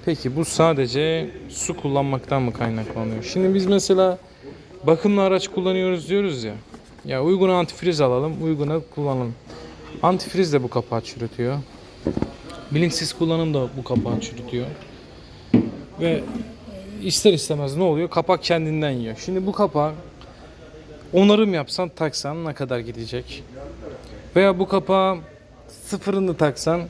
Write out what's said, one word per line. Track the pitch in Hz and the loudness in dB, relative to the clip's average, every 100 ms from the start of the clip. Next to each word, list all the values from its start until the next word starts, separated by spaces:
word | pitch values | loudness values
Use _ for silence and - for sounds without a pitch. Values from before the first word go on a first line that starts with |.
Peki | - 156 131 139 | -2 -2 -2 -2
bu | |
sadece | 160 - 165 143 123 131 156 160 156 - - | -2 4 4 6 2 2 0 0 -4 -10 -14
su | - - 165 | -8 -6 -4
kullanmaktan | 143 139 139 135 - 139 | 0 2 2 -2 0 0
mı | 123 | 0
kaynaklanıyor? | 113 117 113 110 113 113 110 | 0 -2 -2 -4 -4 -4 -4
Şimdi | - 185 190 | -4 2 4
biz | 196 185 | 4 4
mesela | 196 190 185 185 180 - - - - - - 139 | 2 4 6 6 2 -8 -20 -18 -18 -20 -2 2
bakımlı | 160 208 202 | 4 6 4
araç | 190 190 - | 4 2 0
kullanıyoruz | - 185 185 185 175 156 | -2 0 2 0 0 0
diyoruz | 202 202 135 | 0 0 -2
ya. | 110 104 - - - - | -6 -8 -14 -20 -20 -16
Ya | 139 131 | -6 0
uyguna | 151 190 185 180 | 2 4 4 4
antifriz | 170 - 175 156 | 0 -2 0 2
alalım, | 135 123 156 156 | 4 4 0 -2
uyguna | 160 151 147 160 - | -2 0 0 -2 -4
kullanalım. | - 143 131 120 120 - - - - - - | -4 -2 -2 -4 -8 -14 -18 -16 -18 -16 0
Antifriz | 170 185 - 175 180 | 2 2 -2 0 2
de | 143 | 2
bu | 123 | 0
kapağı | 120 - 117 | -4 -2 -6
çürütüyor. | - - 117 - 120 143 131 - - - - - - - - - - | -6 -8 -8 -4 -2 -2 -8 -18 -20 -6 -4 -2 -4 -6 -16 -16 -2
Bilinçsiz | 147 170 - 156 | 2 2 0 -4
kullanım | - 165 165 160 | -2 0 2 2
da | 143 123 135 | 0 -2 -6
bu | |
kapağı | 117 120 101 104 | 0 0 0 -4
çürütüyor. | - - 117 123 131 151 - - - - - - - - 226 - - - | -4 -12 -6 -6 -6 -10 -16 -20 -20 -20 -20 -20 2 2 2 -8 -14 -4
Ve | 165 160 - - - - - - 196 147 | 0 0 -4 -10 -10 -14 -16 -16 -14 -8
ister | 190 - 214 | -2 4 4
istemez | 170 - 151 139 147 | 4 0 -2 -2 0
ne | |
oluyor? | 185 151 175 | 2 2 0
Kapak | 170 160 175 | 0 2 0
kendinden | - 170 156 156 151 | 2 0 2 0 0
yiyor. | 127 113 110 | -2 -4 -6
Şimdi | - 185 190 | -4 -2 -2
bu | |
kapağı | 190 202 151 151 156 - - - - - - - - - - - | 0 0 2 -2 -4 -16 -20 -20 -20 -20 -20 -20 -20 -20 -20 0
onarım | 175 202 208 214 | 6 8 8 4
yapsan, | 170 139 - 180 | 0 -2 -4 -6
taksan | - 156 - 139 160 | -2 -4 -4 -6 -6
ne | 165 | -6
kadar | 135 131 123 | -6 -4 -4
gidecek? | 117 113 113 123 - 135 - 131 - - - - - - - 175 | -6 -10 -8 -8 -10 -14 -14 -16 -16 -14 -14 -14 -16 -18 0 4
Veya | 196 185 | 4 4
bu | 190 | 0
kapağı | 196 - 190 190 180 156 - - - - | 0 2 4 4 0 -8 -20 -20 -20 -20
sıfırını | - - 202 196 196 190 160 | -16 -8 -4 -2 0 0 2
taksan | 151 - - 170 | 2 2 0 0